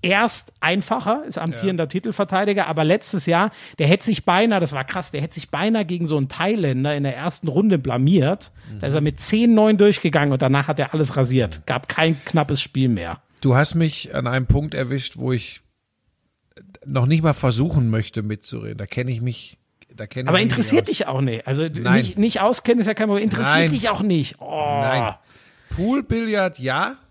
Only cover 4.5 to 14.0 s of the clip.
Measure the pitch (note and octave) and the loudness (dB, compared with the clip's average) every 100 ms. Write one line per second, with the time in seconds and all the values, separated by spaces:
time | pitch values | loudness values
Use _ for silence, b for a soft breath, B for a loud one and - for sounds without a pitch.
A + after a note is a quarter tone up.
4.5 | G3+ D#3+ C#3 C3+ F#3 E3+ D3 D3+ - - | 2 0 -4 -6 -8 -6 -6 -6 -8 -8
5.5 | D3 G3 A3+ F3 F3+ E3 D3+ C3+ - F3 | -2 0 0 -2 -4 0 0 -2 -2 -2
6.5 | A3 D#3 B2+ C#3 D3 C#3 B2 D#3+ - D#3+ | 0 0 0 0 0 -2 -2 -6 -4 -2
7.5 | C#3+ G#3+ F3 C3+ A#2+ C3+ F#3 C#3 G#2 - | 0 2 2 0 0 4 4 4 0 -8
8.5 | B B G#2+ C#3 D3+ D3 D3 - G#3+ A#3 | B B -8 -2 0 -2 -2 -2 2 4
9.5 | A3 G#3+ G#3+ G#3 - F3 C#3+ C#3+ C3 C3 | 6 6 6 4 4 0 2 2 2 2
10.5 | C#3 C#3 C#3+ C3+ D#3 C#3 C#3 B2+ C3 G#2+ | 2 0 -2 -2 0 0 0 2 2 0
11.5 | D#2 - B2+ - - D#3+ D3+ - E3 C#3 | -4 -6 -6 -4 0 0 0 0 0 0
12.5 | C#3+ - C#3 C3 G#2+ E2+ E2 _ _ C3+ | -2 -2 0 0 0 -4 -10 _ _ 2
13.5 | B2+ D3+ E3 E3 - | 4 2 2 0 -2